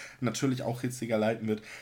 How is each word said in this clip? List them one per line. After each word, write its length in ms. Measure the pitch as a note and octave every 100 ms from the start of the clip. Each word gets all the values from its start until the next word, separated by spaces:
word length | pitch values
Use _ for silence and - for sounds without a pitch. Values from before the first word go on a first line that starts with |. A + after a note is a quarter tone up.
| - -
natürlich 420 | B2 G#2+ C3+ B2+
auch 200 | - B2
hitziger 360 | B2 B2 A2+ A2
leiten 300 | G#2+ A2+ A2
wird. 140 | G#2+ - -